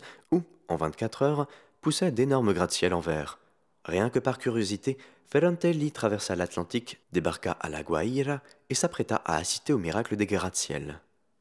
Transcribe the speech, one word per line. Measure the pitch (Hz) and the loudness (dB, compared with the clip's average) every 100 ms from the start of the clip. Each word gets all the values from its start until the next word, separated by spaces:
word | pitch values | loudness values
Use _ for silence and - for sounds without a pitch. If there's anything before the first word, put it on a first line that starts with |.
| - - _ | -4 -16 _
où, | 180 165 - - | 0 0 -12 -6
en | 82 | -2
vingt-quatre | 80 - 113 - | -2 -2 -4 0
heures, | 139 147 143 - - _ | 2 2 -2 -8 -20 _
poussaient | 156 - 185 | -2 0 0
d'énormes | 117 135 135 107 | 2 2 4 4
gratte-ciel | 87 90 - 90 | 4 2 2 2
en | 90 | 2
verre. | 85 78 71 - _ _ _ _ - | 0 -2 -4 -10 _ _ _ _ -2
Rien | 90 117 | 0 2
que | 123 | 2
par | 135 123 | 0 -2
curiosité, | 123 113 98 101 135 135 - _ _ | -2 0 -2 -2 -4 -4 -10 _ _
Ferrantelli | 143 175 175 170 156 147 | 2 2 2 0 2 -2
traversa | - 110 101 - 90 | 0 0 0 -2 -2
l'Atlantique, | 87 - 87 120 - - _ | -2 -4 -4 -4 -6 -14 _
débarqua | 87 85 - 92 | -2 0 -2 -4
à | - 78 | -4 -6
La | 76 | -8
Guaira | 78 78 104 131 139 143 - - - | -2 0 0 0 -2 -4 -8 -20 -4
et | |
s'apprêta | 143 175 - - 110 | 0 0 0 -2 -2
à | - 78 | 0 -2
assister | - - - | -2 -4 0
au | 131 | 0
miracle | 82 98 117 104 | 2 -2 -2 -2
des | 101 | 0
gratte-ciel. | 95 92 - - 71 73 76 - _ _ _ | 0 0 -4 -4 -6 -8 -12 -18 _ _ _